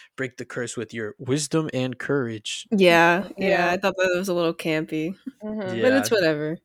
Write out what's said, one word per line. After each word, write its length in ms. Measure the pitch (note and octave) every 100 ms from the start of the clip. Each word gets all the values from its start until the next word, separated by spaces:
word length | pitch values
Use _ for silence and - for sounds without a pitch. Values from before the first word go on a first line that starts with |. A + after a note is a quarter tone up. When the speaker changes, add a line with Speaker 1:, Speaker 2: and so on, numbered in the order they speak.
| - -
Speaker 1:
break 200 | C3 -
the 80 |
curse 320 | A#2+ C#3 A#2+ -
with 160 | A2
your 200 | A2+ G#2+ -
wisdom 500 | B2 C#3+ D3 D#3+ D#3
and 260 | C3 B2+ B2
courage." 680 | - C#3+ A#2 A2 - - -
Speaker 2:
Yeah, 580 | G#3 F3+ E3+ E3+ F3 F3+ -
yeah, 120 | F#3+
Speaker 3:
Yeah. 220 | F3 F3
Speaker 2:
I 40 | F#3
thought 180 | F#3+ F#3
that 160 | F#3 F3+
was 120 | G3
a 60 |
little 200 | F3 E3
campy. 640 | E3 E3 D#3 D#3+ D#3 D#3+ F#3+ C4+ -
Speaker 3:
Mm-hmm. 380 | G#3+ G#3+ F#3 F#3
Speaker 2:
But 100 | B3+
it's 160 | C4+ -
Speaker 1:
Yeah. 60 | A3
Speaker 2:
whatever. 420 | D#3+ D3+ D3+ F3